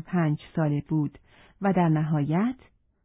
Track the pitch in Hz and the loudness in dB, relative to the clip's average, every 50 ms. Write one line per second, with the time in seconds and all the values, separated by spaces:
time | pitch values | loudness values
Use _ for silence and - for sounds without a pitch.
0 | 160 - 180 175 160 151 151 - - - - 170 156 147 147 143 - - 156 156 | -4 -4 -2 0 0 0 -2 -4 -6 -8 -4 -2 -2 0 -2 -2 -4 -2 -2 -2
1 | 147 135 - - _ _ _ - - - _ - 196 196 180 185 175 160 156 156 | -2 -2 -6 -12 _ _ _ -20 -20 -20 _ -4 -2 0 2 2 4 4 2 2
2 | 156 151 160 151 143 139 156 180 220 254 254 - - - _ _ _ _ _ _ | 2 0 0 0 0 0 0 0 0 -2 -4 -8 -14 -20 _ _ _ _ _ _
3 | _ | _